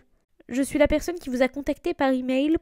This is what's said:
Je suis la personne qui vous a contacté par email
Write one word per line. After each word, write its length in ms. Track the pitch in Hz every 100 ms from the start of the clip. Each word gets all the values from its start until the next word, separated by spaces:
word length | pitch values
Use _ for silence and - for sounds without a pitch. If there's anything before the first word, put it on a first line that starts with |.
| _ _ _ _ -
Je 140 | 247
suis 160 | 277 302
la 80 | 285
personne 320 | 302 330 349
qui 100 | 285
vous 140 | 247
a 60 | 262
contacté 440 | 277 285 285 349
par 200 | 339 269
email 440 | 262 254 262 294 330